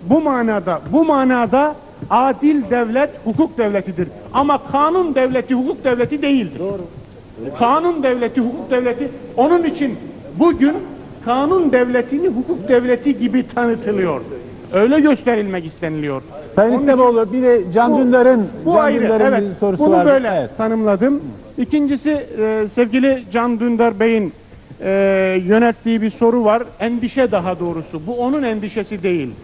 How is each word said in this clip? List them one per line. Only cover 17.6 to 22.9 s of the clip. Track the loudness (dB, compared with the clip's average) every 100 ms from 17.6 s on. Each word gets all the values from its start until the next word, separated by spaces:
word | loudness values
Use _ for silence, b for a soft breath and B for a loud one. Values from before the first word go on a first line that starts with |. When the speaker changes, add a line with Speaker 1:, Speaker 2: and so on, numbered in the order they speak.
| 2
Speaker 2:
Can | 0 2
Speaker 1:
bu, | 2
Speaker 2:
Dündar'ın, | 4 6 6 4 0 -4 2
Speaker 1:
bu |
Speaker 2:
Can | 2
Speaker 1:
ayrı, | 4 2
Speaker 2:
Dündar'ın | 2 2 2
Speaker 1:
evet. | 2 -2 -2
Speaker 2:
bir |
sorusu | -2 2 2
Speaker 1:
Bunu | 4
Speaker 2:
vardı. | 4
Speaker 1:
böyle | 4 2 -2
Speaker 2:
Evet. | -4 -4
Speaker 1:
tanımladım. | -2 0 0 2 2 0 -6 -14 -14 -8
İkincisi, | -2 0 0 0 -2 -2 -4 -4
e, | -2 0 -2 0
sevgili | 0